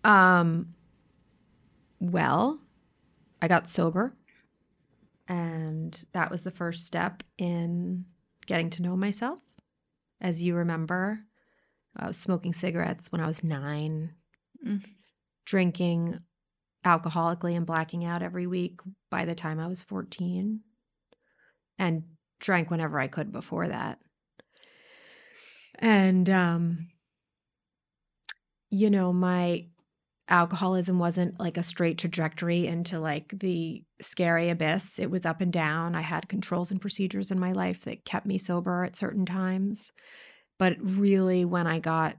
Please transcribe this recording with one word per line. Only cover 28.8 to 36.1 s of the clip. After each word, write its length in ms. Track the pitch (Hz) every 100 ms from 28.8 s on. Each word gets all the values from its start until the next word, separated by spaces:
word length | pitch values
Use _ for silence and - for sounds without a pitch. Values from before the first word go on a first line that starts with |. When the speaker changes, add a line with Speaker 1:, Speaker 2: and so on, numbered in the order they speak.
| 214
Speaker 1:
know, 220 | 202 180
my 540 | 180 180 180 175 170 175 _ _ _ _ _ -
alcoholism 720 | 175 170 170 185 185 180 180
wasn't, 400 | 170 175 180 175
like, 160 | 175 165
a 60 |
straight 340 | 170 - 170 165
trajectory 680 | 170 165 160 - 170 170 170
into, 320 | 170 170 175
like, 340 | 156 147 - 196
the 440 | 190 175 165 - _ _
scary 500 | - - 175 165 170
abyss. 480 | 170 156 180 - -
It 120 | 190
was 140 | 180
up 160 | 170 160
and 120 | 180
down. 420 | 175 156 160 170
I 80 | 170
had 260 | 160